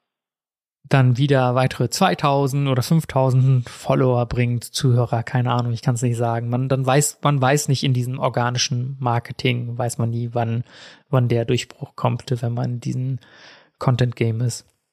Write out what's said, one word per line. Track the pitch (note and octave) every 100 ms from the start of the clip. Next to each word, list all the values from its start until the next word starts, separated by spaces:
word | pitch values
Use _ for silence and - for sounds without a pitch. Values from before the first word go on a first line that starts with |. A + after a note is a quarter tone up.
| _ _ _ _ _ _ _ _ -
dann | C#3 B2+ A#2+
wieder | C#3+ C#3 B2 B2
weitere | C3 - B2
zweitausend | - F#3 F3 D3 C#3 C#3 C#3+ C#3
oder | B2
fünftausend | - D#3+ - C3+ C3 B2+ C3 C3 A#2+
Follower | - - C#3 C3 A#2+ A#2
bringt, | A#2+ A#2+ A#2+
Zuhörer, | - - C3+ A#2+ A#2+ A#2
keine | - B2+ B2
Ahnung, | A#2+ A#2+
ich | A2+
kann's | - B2
nicht | B2+ A#2
sagen. | A#2+ A#2 A#2+
Man, | B2 C3
dann | C3+ C3
weiß, | C#3 C#3+ -
man | C#3+ C#3+
weiß | B2+ D3 -
nicht | C3
in | C#3+
diesem | B2 B2 C3+
organischen | C3 A#2+ A#2+ B2 - B2 B2+ C3+
Marketing, | B2 A#2 - - C3 A#2+ A#2+ A#2+
weiß | A#2+ -
man | A#2
nie, | A#2 A#2+
wann, | A#2 A2+ A#2 - - - - _
wann | C3+ A#2+
der | A#2 A#2
Durchbruch | A#2+ - - C#3 -
kommt, | A#2+ A#2+ - A#2+
wenn | A#2
man | A#2+ B2
in | A#2+
diesem | C3 B2+ C3 B2+ - - - - _ _
Content-Game | - A#2+ B2 - A#2 A2+
ist. | A#2+ - - _ _